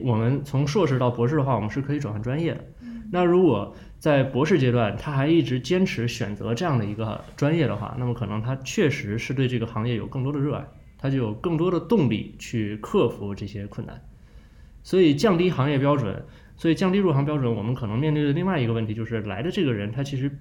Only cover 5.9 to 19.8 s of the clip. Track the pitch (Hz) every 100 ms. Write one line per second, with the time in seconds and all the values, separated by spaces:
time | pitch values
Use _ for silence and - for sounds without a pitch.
5.9 | - 117 - 101 104 104 117 175 131 101
6.9 | 104 110 104 - - 143 170 135 104 117
7.9 | - 123 120 104 104 113 135 - - 165
8.9 | - 101 110 - 127 127 123 113 110 117
9.9 | 117 98 139 127 147 143 110 - - -
10.9 | - 139 135 113 107 180 160 175 175 165
11.9 | 233 131 110 - - - 117 104 107 -
12.9 | 208 127 - 101 98 101 104 101 - 107
13.9 | - - - - - - - - - -
14.9 | 185 170 143 220 170 180 131 135 143 139
15.9 | 147 107 92 - - - - 165 160 190
16.9 | 190 190 135 143 151 123 110 104 131 110
17.9 | 110 156 151 147 151 185 180 117 113 110
18.9 | 107 110 113 107 95 151 196 156 110